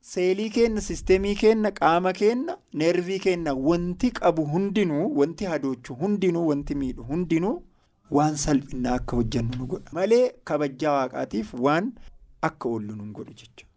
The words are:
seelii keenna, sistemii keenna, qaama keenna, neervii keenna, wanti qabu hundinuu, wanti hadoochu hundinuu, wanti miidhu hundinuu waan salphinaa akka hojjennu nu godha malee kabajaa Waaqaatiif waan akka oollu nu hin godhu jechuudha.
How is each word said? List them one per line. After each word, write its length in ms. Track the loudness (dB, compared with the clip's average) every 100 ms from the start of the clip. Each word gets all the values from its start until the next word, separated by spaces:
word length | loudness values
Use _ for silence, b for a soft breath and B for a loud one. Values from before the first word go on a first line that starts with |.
seelii 460 | -8 -2 0 0 -2
keenna, 300 | 2 2 2
sistemii 540 | -4 -6 2 4 4 4
keenna, 340 | 4 4 2
qaama 420 | 2 2 4 2
keenna, 460 | 2 2 2 -4 -10 _
neervii 440 | 0 2 2 0 0
keenna, 340 | 0 0 0
wanti 560 | 0 2 2 0 0 -2
qabu 340 | 2 2 2 0
hundinuu, 580 | 0 0 2 2 2 0 2
wanti 260 | 0 0
hadoochu 500 | -4 -2 -4 -6 -10
hundinuu, 520 | -6 -2 0 0 0 0
wanti 260 | 0 -2
miidhu 300 | -4 -4 -6
hundinuu 520 | -6 -4 0 0 0 -4 -10 _ _ _ _
waan 260 | 2 2 2
salphinaa 560 | 0 0 0 -6 -2
akka 220 | -2 -2 -2
hojjennu 400 | 0 -2 -4 -4
nu 80 | -6
godha 240 | -8 -8
malee 340 | -4 2 4 2 -2
kabajaa 460 | -4 -2 -2 -2 0
Waaqaatiif 560 | 0 0 -4 -6 -6 -6
waan 340 | -2 2 2 -2 -10 b -20 -20 -4
akka 260 | -4 -4 -4
oollu 260 | -4 -6
nu 80 | -10
hin 100 | -12
godhu 200 | -14 -16
jechuudha. 300 | -18 -20 -20 -20